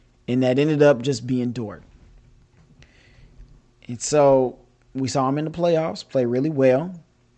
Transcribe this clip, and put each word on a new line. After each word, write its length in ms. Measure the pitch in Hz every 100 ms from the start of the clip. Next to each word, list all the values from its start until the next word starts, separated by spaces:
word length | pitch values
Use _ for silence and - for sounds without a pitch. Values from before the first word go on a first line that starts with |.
| _ _ -
And 160 | 127
that 160 | 127 127
ended 240 | 151 147
up 180 | 147 120
just 240 | 127 120 123
being 240 | 127 123
Dort. 320 | 120 104 87 - - - - _ _ _ _ _ _ - _ _ _ - - - - _ _ -
And 120 | 120
so 600 | - 147 139 135 123 - _ _ _
we 140 | 135 131
saw 200 | 143 131
him 80 | 143
in 100 | 156
the 40 |
playoffs 580 | 170 175 160 165 190 -
play 180 | 135 120
really 220 | 127 151
well 460 | 143 131 131 180 170 - _ _